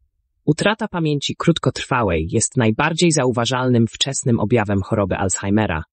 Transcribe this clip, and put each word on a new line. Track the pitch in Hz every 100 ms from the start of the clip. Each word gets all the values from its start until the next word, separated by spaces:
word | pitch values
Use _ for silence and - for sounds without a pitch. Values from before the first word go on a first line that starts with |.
| _ _ _ _ -
utrata | 156 202 220 214
pamięci | 180 156 143 - -
krótkotrwałej | - 160 131 - - 127 101 85 80
jest | 110 - 131
najbardziej | 113 107 151 165 175
zauważalnym | 135 127 117 117 127 127 120 113
wczesnym | - 139 135 127 113
objawem | 104 120 104 101
choroby | - 104 95 -
Alzheimera. | 95 - 98 107 101 80 -